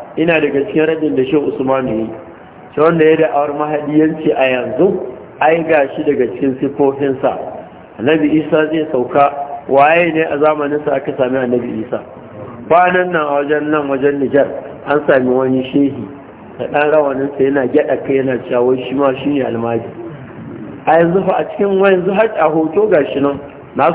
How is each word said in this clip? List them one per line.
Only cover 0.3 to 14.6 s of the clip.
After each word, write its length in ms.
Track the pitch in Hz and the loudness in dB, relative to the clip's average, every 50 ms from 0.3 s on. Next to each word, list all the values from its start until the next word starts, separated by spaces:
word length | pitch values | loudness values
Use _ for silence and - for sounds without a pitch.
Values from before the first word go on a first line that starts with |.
| 165 156 | 2 2
daga 240 | 147 143 135 139 131 - | 2 0 0 -2 -2 0
cikin 160 | - 160 156 156 | 0 0 2 2
radin 280 | 160 156 156 151 135 | 0 0 -2 -2 0
da 80 | 131 131 | 0 0
Shehu 300 | 131 156 151 143 - - | 0 0 0 0 -2 -4
Usman 340 | - 135 131 135 131 127 123 | -4 -2 0 0 0 0 -2
yi. 220 | 110 110 113 110 - - - - - - - - - - - - - | -2 -4 -4 -6 -8 -12 -16 -18 -20 -20 -20 -20 -20 -20 -20 -10 -2
Shi 60 | - | 2
wanda 240 | 160 165 170 165 156 | 2 4 4 4 4
ya 100 | 156 160 156 | 4 6 4
da'awar 360 | 160 151 143 143 143 147 143 | 2 2 2 0 0 -2 -2
mahadiyanci 800 | 147 151 151 151 147 - 139 151 156 156 156 - - - 151 - | -4 -4 -2 -2 -4 -4 0 2 2 2 2 0 -2 -2 -2 2
a 100 | - 135 | 2 2
yanzu, 440 | 131 127 127 120 113 113 - 175 202 - - - - - - - - - - | 2 2 0 -2 -4 0 2 2 2 2 0 -6 -8 -12 -14 -18 -20 -6 0
ai 220 | 147 151 165 170 160 | 2 2 2 2 2
ga 220 | 151 160 151 139 135 - | 2 2 2 2 0 -2
shi 100 | 160 151 | -4 -2
daga 220 | 147 139 139 123 117 - | 0 2 2 0 -2 0
cikin 240 | - 139 135 127 - | -2 -2 -2 0 0
siffofinsa. 800 | 147 135 139 - 143 135 131 - 143 139 131 127 - 127 107 - - - - - - - - - - - - - | -2 -4 0 2 0 0 2 0 -2 -2 -2 0 0 -2 -2 -2 -8 -10 -12 -14 -16 -16 -20 -20 -20 -20 -12 -4
Annabi 420 | 104 135 160 156 147 147 156 156 | 0 2 2 2 2 2 2 0
Isa 240 | 151 147 170 156 156 151 | 0 2 2 2 2 2
zai 160 | 160 160 151 156 | 0 -2 -2 -2
sauka, 420 | - 127 120 - - 143 143 143 143 - - - - - - - | -2 -2 -2 0 2 2 2 2 2 -2 -8 -8 -10 -12 -4 0
waye 420 | 131 139 143 151 165 170 175 170 160 | 4 4 6 6 6 4 2 2 0
ne 80 | 160 160 | 0 0
a 140 | 160 151 143 | 0 0 2
zamaninsa 580 | 147 151 156 151 147 143 147 147 147 151 139 | 2 2 2 2 -2 -2 -2 -2 -2 -2 -2
aka 160 | 135 - - - - | -2 -2 -4 -2 -2
sami 200 | 127 127 127 135 | -2 0 0 -2
Annabi 460 | 127 120 123 120 117 120 117 110 110 | 0 0 0 -2 -2 -4 -6 -6 -6
Isa? 140 | - - 107 - - - - - - - - - - - - - - | -6 -6 -8 -8 -12 -18 -18 -20 -18 -16 -16 -16 -16 -16 -16 -2 2
Kwanan 440 | 160 170 180 180 180 185 180 180 | 4 4 6 4 4 2 0 0
nan 100 | 175 165 | 0 -2
a 220 | 151 147 143 143 143 | 0 0 0 0 0
wajen 260 | 139 151 151 147 151 | 0 0 0 0 0
nan, 180 | 156 156 143 139 | 0 -2 0 -2
wajen 300 | 139 131 135 143 143 143 | -2 0 0 0 0 0
Nijar, 280 | 139 120 135 143 131 - - - | -2 2 2 2 2 2 -2 -10